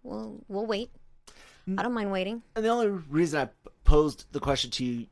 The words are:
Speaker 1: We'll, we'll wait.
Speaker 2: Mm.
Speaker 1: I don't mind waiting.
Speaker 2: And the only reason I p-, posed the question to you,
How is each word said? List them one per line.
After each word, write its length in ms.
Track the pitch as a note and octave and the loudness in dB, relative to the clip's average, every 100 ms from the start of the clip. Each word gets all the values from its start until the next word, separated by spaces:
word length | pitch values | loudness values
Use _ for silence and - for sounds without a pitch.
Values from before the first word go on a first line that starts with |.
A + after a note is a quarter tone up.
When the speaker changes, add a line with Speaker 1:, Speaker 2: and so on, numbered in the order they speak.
Speaker 1:
We'll, 400 | B3 G#3+ A3 - - | -14 -12 -12 -14 -10
we'll 180 | G3 A3 | -6 -4
wait. 260 | G#3 A#3+ - - - - - - - - | -4 -6 -14 -20 -20 -20 -20 -20 -16 -8
Speaker 2:
Mm. 120 | G3 | -4
Speaker 1:
I 40 | |
don't 100 | A#3 | -2
mind 180 | A#3+ G3+ | -2 -2
waiting. 300 | F#3+ F#3 A#3 - A3+ | -2 -4 -6 -10 -4
Speaker 2:
And 80 | |
the 60 | A3 | 0
only 180 | A#3+ G#3+ | 2 0
reason 540 | F#3+ D3+ D3 E3+ D3+ | -2 -2 0 2 0
I 40 | B2+ | -4
p-, 60 | - - - | -6 -20 2
posed 420 | - D3+ D3+ - - | 6 8 6 0 -8
the 80 | C#3+ | -6
question 320 | D3 C3+ B2 | -2 -2 -2
to 140 | - B2 | -4 -4
you, 220 | A#2+ A2 | -4 -8